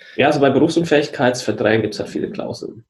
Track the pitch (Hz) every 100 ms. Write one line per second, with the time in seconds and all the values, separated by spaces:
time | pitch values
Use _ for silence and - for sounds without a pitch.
0 | - - 139 147 139 123 160 170 165 147
1 | 147 - 127 - - - 110 110 104 -
2 | - - - - 113 - - 117